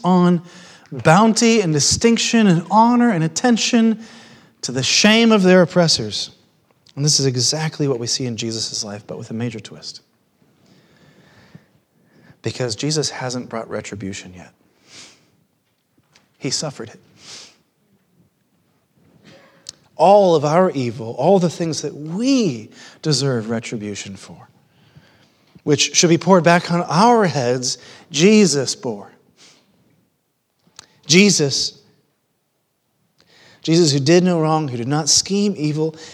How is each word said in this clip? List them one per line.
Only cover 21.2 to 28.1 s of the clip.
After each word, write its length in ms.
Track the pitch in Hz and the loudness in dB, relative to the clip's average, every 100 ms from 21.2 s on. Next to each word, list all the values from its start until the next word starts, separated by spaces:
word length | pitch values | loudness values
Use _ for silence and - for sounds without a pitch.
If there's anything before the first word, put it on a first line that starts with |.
| 156 196 | 2 2
the 100 | 170 | 2
things 320 | - 165 143 | -2 -6 -6
that 140 | 147 143 | -8 -10
we 760 | 156 185 254 262 190 113 110 - - - | -10 -4 0 0 0 -4 -12 -20 -20 -8
deserve 480 | 156 131 139 120 107 | -4 -2 -2 -4 -4
retribution 640 | 113 - 117 104 98 101 | -6 -8 -10 -10 -12 -14
for, 340 | 95 - 85 - _ _ _ _ _ _ _ _ _ _ _ | -18 -20 -20 -20 _ _ _ _ _ _ _ _ _ _ _
which 320 | 147 143 - - | -2 0 0 0
should 140 | 170 | 2
be 80 | 165 | 2
poured 260 | 185 190 | 4 4
back 260 | 165 175 - | 4 2 2
on 120 | 170 | -4
our 440 | - 156 233 233 185 | -2 2 4 4 2
heads, 500 | 139 123 127 127 - - - - | 0 -2 -2 -4 -10 -14 -20 -10